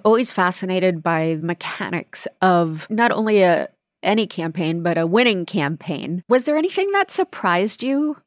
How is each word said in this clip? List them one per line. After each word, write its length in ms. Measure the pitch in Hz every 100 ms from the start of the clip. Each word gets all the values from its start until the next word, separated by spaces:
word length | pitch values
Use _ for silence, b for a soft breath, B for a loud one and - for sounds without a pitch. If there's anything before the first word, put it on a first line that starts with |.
always 280 | 214 226 247
fascinated 680 | - 180 180 185 185 185 170
by 340 | 170 160 160 160
the 100 | 165
mechanics 840 | 170 - - 175 170 - - - -
of 460 | 185 175 170 160 -
not 220 | 220 233
only 300 | - 220 208
a, 280 | 185 160 139 _ _ _
any 240 | - 214 202
campaign, 560 | - 165 160 160 170
but 140 | 170 165
a 100 | 165
winning 380 | 202 247 196 170
campaign. 800 | 196 143 160 - 147 135 175 -
Was 160 | 254
there 140 | 254 302
anything 340 | 339 381 392
that 180 | 392 381
surprised 720 | - 370 - 196 175 208 -
you 360 | 247 277 302 294